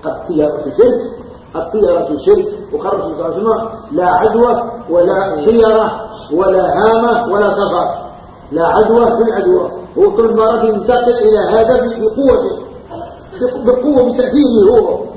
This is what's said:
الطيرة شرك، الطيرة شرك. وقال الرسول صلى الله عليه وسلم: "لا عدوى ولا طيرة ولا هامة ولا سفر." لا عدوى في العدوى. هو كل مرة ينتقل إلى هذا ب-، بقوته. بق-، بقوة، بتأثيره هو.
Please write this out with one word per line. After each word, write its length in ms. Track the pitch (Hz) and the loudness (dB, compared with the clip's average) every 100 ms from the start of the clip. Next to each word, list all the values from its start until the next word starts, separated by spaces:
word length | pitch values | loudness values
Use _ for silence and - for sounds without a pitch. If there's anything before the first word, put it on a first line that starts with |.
| - | -8
الطيرة 580 | - - 160 151 - - - | -10 -4 -2 0 -2 -8 2
شرك، 240 | 392 - - - - - - 165 | 2 2 -4 -12 -18 -20 -14 -10
الطيرة 640 | 165 220 190 170 147 147 185 | -6 0 0 0 -2 -2 2
شرك. 480 | 208 - - - | 2 2 -8 -8
وقال 220 | 151 185 208 | -6 -4 -4
الرسول 220 | 170 151 | -6 -6
صلى 200 | 165 175 | -6 -4
الله 180 | 220 220 | -2 -2
عليه 100 | 170 | -4
وسلم: 320 | - - 147 | -12 -6 -2
"لا 80 | 180 | 0
عدوى 680 | 180 214 220 240 240 233 - - | 2 2 2 2 0 -4 -10 -2
ولا 460 | 170 180 196 196 151 175 | 2 2 0 -2 -2 2
طيرة 560 | 233 220 220 208 - - - - | 4 4 4 0 -4 -12 -16 -6
ولا 300 | 156 190 185 | 0 2 2
هامة 720 | 180 - 214 226 233 208 - | 0 0 2 2 2 0 -2
ولا 160 | 196 202 | 0 0
سفر." 540 | 196 196 175 - - - - - - - | 0 -2 -2 -4 -6 -12 -18 -20 -20 -8
لا 160 | 151 170 | -2 0
عدوى 380 | 208 220 233 233 | 2 2 4 2
في 180 | - | 2
العدوى. 480 | 220 196 175 - - - - - | 0 0 2 0 0 -10 -10 0
هو 180 | - 220 | 2 2
كل 200 | 226 208 | 0 2
مرة 300 | 220 226 226 | 0 2 0
ينتقل 480 | 208 214 247 247 | 0 0 0 2
إلى 240 | 240 214 208 175 | 2 2 2 2
هذا 260 | 214 226 247 | 2 2 2
ب-، 260 | 233 226 | 0 -2
بقوته. 600 | 220 - 269 226 - - - - - 339 - - - 370 | -4 0 2 2 0 -6 -12 -18 -18 -16 -16 -18 -20 -6
بق-، 240 | 247 - 226 | -4 -2 0
بقوة، 480 | 247 277 269 240 | 2 2 2 2
بتأثيره 680 | - 240 277 262 226 196 453 | 0 0 2 2 4 4 4
هو. 240 | - - - | 2 -2 -8